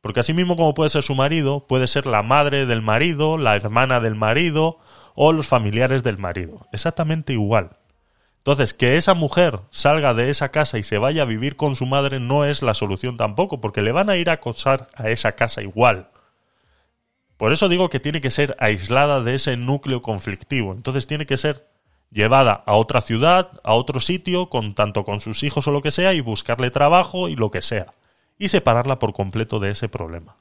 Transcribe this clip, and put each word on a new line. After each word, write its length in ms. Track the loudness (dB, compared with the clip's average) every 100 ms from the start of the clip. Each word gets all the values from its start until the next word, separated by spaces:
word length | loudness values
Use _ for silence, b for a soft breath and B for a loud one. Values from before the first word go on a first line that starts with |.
Porque 200 | -4 -2
así 120 | -2
mismo 240 | 0 0 2
como 160 | 0
puede 160 | 2 0
ser 120 | 0
su 120 | -2
marido, 520 | 0 0 0 0 -2 _
puede 200 | 0 0
ser 200 | 0 0
la 160 | 0
madre 420 | 2 2 4 0
del 160 | 0 -2
marido, 560 | 0 0 0 0 -2 0
la 180 | 2 2
hermana 440 | 0 0 2 2
del 140 | 0
marido 640 | 0 0 0 0 0 0 -2 b b b
o 180 | 2 4
los 160 | 4 2
familiares 540 | 0 0 0 0 2
del 140 | -2 -4
marido. 500 | -6 -6 -10 -12 -12
Exactamente 640 | -4 -4 -2 -2 -2 -2
igual. 420 | -2 2 0 0 _ _ _ _ _ _ _
Entonces, 340 | 0 2 0
que 240 | 2 2 4
esa 160 | 4
mujer 480 | 2 2 2 2 0 -10
salga 440 | -2 2 2 2
de 160 | 2 0
esa 200 | 0 -2
casa 280 | -2 -2 -2
y 40 |
se 140 | -4 -2
vaya 260 | 0 0
a 40 | -2
vivir 300 | -2 -4 -2
con 180 | -4 -2
su 80 |
madre 360 | -2 0 0 -4
no 260 | -2 0 0
es 160 | 0
la 100 | 0
solución 460 | 0 -2 -4 -6 -4
tampoco, 420 | -4 -2 -4 -2
porque 220 | -4 -2
le 100 | 0
van 160 | 0 0
a 80 | 0
ir 140 | 0
a 40 |
acosar 540 | -2 -4 -4 0 0 -2
a 160 | -8 -4
esa 220 | 0 -2
casa 280 | 0 -2 -2
igual. 480 | -8 2 2 2 -6 _ _ _ _ _ _ _ _ _ _ _ _ _
Por 160 | 0
eso 160 | 2 2
digo 180 | 2 0
que 120 | 0
tiene 200 | -4 -4
que 80 | -2
ser 240 | 0 -2 0
aislada 640 | 0 0 0 2 4 2
de 120 | 0
ese 220 | -2 -2 -2
núcleo 460 | -2 -2 -2 -4
conflictivo. 720 | -4 -6 -6 -10 -6 -4 -4
Entonces 340 | -6 -6 -6 -4
tiene 180 | -8
que 140 | -4 -2
ser 300 | -2 -4 _ _ _ _ _
llevada 520 | 0 4 6 6 2 4
a 80 |
otra 260 | 2 4 0
ciudad, 600 | 0 0 4 4 2 -8
a 80 | 0
otro 260 | 2 2 -4
sitio, 500 | -2 -4 -2 -4 -2
con, 240 | -4 -4
tanto 300 | -2 0 0
con 160 | -4 -6
sus 220 | -6 -4
hijos 240 | -2 -2 -2
o 60 |
lo 80 | -2
que 100 | -2
sea, 220 | 0 0
y 80 | 0
buscarle 500 | -2 -6 -4 -2 -2
trabajo 580 | 2 4 4 2 -4 -6
y 80 | -2
lo 140 | -4
que 120 | -2
sea. 320 | -4 -4 -8 _ _ _ _ _
Y 120 | 0
separarla 480 | 2 4 2 0 -2
por 160 | -2
completo 440 | -2 -4 -4 -4 -2
de 120 | -4
ese 180 | -4 -6
problema. 480 | -8 -10 -12 -16 _